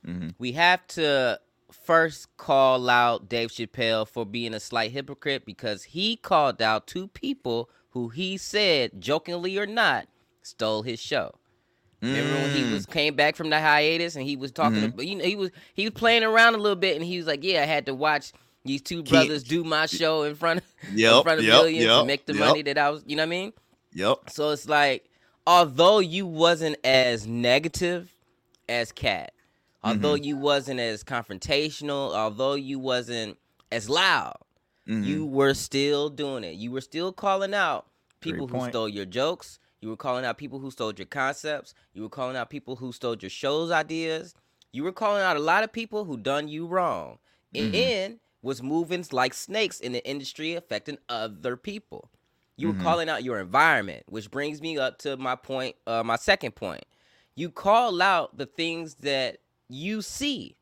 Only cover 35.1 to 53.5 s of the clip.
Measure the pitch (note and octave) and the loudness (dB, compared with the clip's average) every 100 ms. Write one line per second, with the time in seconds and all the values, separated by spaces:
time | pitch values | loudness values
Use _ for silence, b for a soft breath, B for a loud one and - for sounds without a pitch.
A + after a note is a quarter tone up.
35.1 | G2 D#3 C3+ C#3 C3+ - C#3 C#3+ C#3+ D3 | -2 -2 2 2 2 -2 -2 0 0 -2
36.1 | C#3+ C#3+ C3 F#2 E2 A#2 B2+ - D#3 F3+ | -6 -8 -6 -10 -10 -8 -8 -8 -8 -8
37.1 | F#3 G3+ G3 G3 G3+ F3 C3 - _ _ | -4 -2 0 -2 0 0 -2 -6 _ _
38.1 | _ - - C3+ B2 B2 A#2 A2 G2+ G2 | _ -8 -8 -6 -6 -4 -4 -4 -6 -8
39.1 | G#2 C#3+ F3+ - - _ _ A2 A2 C#3 | -2 -2 -4 -12 -20 _ _ -12 -8 -4
40.1 | B2+ B2+ A2+ C#3+ C3+ C3+ B2 A2 G2 F#2 | -4 -4 -6 -10 -12 -14 -6 -6 -6 -10
41.1 | C#3+ C3 C#3+ D#3 D3 - _ _ - G#2+ | -4 -4 -4 -8 -8 -10 _ _ -14 -14
42.1 | C#3 B2+ C3 A#2 D3 - B2+ B2+ A#2 B2+ | -8 -6 -6 -8 -10 -12 -12 -10 -6 -6
43.1 | A2+ F#2+ - C#3 D3+ E3 E3 D#3 D#3+ E3 | -6 -8 -6 -2 -2 0 0 0 -4 -4
44.1 | D#3+ F3 _ _ _ _ A#2+ D#3+ F#3 G#3+ | -6 -8 _ _ _ _ -8 -8 -2 -2
45.1 | G#3 F#3+ D3+ D#3 F#3 A3 - A3+ G#3+ G3 | 0 0 0 2 2 2 -6 -8 -8 -6
46.1 | C3 G#2+ C#3+ D3 D3+ E3+ F#3 F3 G2 C#2+ | -6 -2 -2 -4 -10 -4 0 0 -2 -8
47.1 | A1 _ _ _ - A2 G#3 C4 A3 F#3+ | -16 _ _ _ -6 -2 0 0 0 -6
48.1 | A#3 _ _ B2+ B2+ B2+ D#3+ E3 F3+ F3 | -10 _ _ -8 -6 -2 -2 -2 -6 -4
49.1 | B2+ B2+ - - G3+ G#3 - B2 B2 - | -2 -2 -2 -8 -4 -4 -4 -8 -8 -6
50.1 | C#3 C3+ - D#3 E3+ E3+ G#2 - C#3+ - | -10 -10 -10 -8 -8 _ -8 -8 -16 -10
51.1 | A#2+ A2+ G2 B2 B2 - G#3 _ - - | -8 -8 -6 -8 -8 -10 -12 _ -20 -20
52.1 | _ _ _ _ - - G3 F3 E3+ D#3+ | _ _ _ _ -6 -4 -2 0 0 0
53.1 | C#3+ B2+ A2 F#2 | -4 -4 -6 0